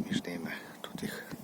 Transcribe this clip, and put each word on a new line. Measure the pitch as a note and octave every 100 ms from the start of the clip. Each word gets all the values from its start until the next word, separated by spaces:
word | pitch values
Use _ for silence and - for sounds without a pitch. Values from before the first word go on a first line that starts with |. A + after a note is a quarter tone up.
| -
Між | -
ними. | - F2 E2 - - -
Тут | - -
їх, | - - - -